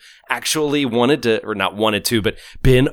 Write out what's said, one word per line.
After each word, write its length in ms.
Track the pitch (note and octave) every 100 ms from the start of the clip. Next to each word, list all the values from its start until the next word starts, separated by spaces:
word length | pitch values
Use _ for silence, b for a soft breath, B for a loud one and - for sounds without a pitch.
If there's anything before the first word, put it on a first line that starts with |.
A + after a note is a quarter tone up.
| B B -
actually 580 | B2 - D#3 D3 D3 C3+
wanted 380 | A#2+ B2 D3
to, 200 | A#2+ A2
or 120 | G#2+ G#2
not 180 | F#2+
wanted 300 | G2+ A2 G#2
to, 180 | - A2+
but 160 | G2+ - B B
been 260 | C3 B2+ C3+